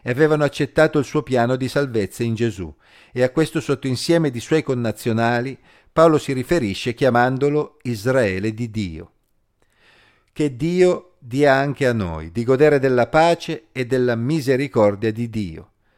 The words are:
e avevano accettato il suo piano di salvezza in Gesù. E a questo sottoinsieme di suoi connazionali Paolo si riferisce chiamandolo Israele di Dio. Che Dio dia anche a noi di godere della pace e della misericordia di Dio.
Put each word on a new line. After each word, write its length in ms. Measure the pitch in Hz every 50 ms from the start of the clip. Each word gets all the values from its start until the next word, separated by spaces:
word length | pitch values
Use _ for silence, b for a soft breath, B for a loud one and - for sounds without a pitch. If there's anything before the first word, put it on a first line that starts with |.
e 80 | b 117
avevano 360 | 123 131 156 151 156 151 147
accettato 520 | 139 - - 151 - - - 156 156 - 151
il 80 | 127
suo 160 | - - 151
piano 360 | 143 - 131 123 117 120 131 127
di 100 | 131 120
salvezza 560 | - 147 143 135 113 113 120 120 - - 120
in 100 | 117 113
Gesù. 380 | 104 120 117 101 92 90 78 73 b b b b b b b
E 100 | b 120
a 80 | 127 127
questo 300 | - 160 156 - - 160
sottoinsieme 720 | - - 139 - - 135 127 120 - - 165 170 160 143
di 80 | 123 117
suoi 240 | - - 160 156 -
connazionali 960 | - 131 123 120 110 104 - - 123 110 113 117 117 120 120 123 135 127 - b b b b b b
Paolo 260 | - 160 165 170 156 143
si 140 | - - 139
riferisce 600 | 127 120 - 180 165 123 101 95 - - 127 113
chiamandolo 840 | - 143 127 120 120 123 127 131 127 139 147 147 151 147 - _ _ -
Israele 720 | 123 120 101 101 127 127 135 120 101 95 92 101 110 110
di 180 | 110 120 113
Dio. 400 | 104 110 101 87 80 80 90 - _ _ _ _ _ _ _ _ _ _ b b b b b b b b b b b b b b
Che 240 | b - 156 147 127
Dio 560 | 117 151 165 175 180 180 180 175 - - - _ _
dia 340 | - 120 120 139 147 143 135
anche 340 | 135 139 143 131 - 143 123
a 60 | 120
noi 380 | 110 98 85 80 78 80 82
di 120 | 82 117 117
godere 340 | 117 135 127 151 151 143 139
della 300 | 127 135 127 123 117 -
pace 600 | - 156 165 170 170 170 - - 160 - _ _
e 140 | - 131 127
della 300 | 117 131 127 123 123 120
misericordia 960 | 117 117 131 160 160 123 131 135 127 143 139 - 120 107 101 98 98 110 110
di 180 | 107 113 120 117
Dio. 420 | 110 110 101 85 80 78 - _ _ _ _ _ _